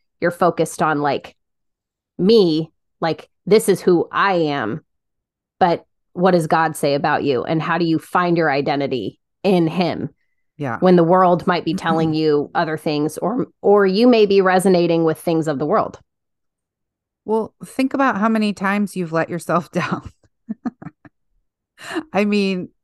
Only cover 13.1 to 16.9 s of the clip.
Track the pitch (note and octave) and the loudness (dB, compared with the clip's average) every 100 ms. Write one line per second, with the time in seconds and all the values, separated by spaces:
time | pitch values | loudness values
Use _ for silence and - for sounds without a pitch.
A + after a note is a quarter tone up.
13.1 | - F3 B3 - _ F#3+ G3+ G3 F#3+ B3 | -4 -4 -4 -6 _ 2 4 4 4 4
14.1 | A#3 G#3 G3 F#3 F#3 F#3+ F3+ E3+ E3 E3 | 4 4 4 4 4 4 4 2 2 0
15.1 | D#3 - E3 D#3 C#3 D3 G3+ G#2+ - _ | -2 -2 -2 -2 -4 -2 -2 -2 -8 _
16.1 | _ _ _ _ _ _ _ _ | _ _ _ _ _ _ _ _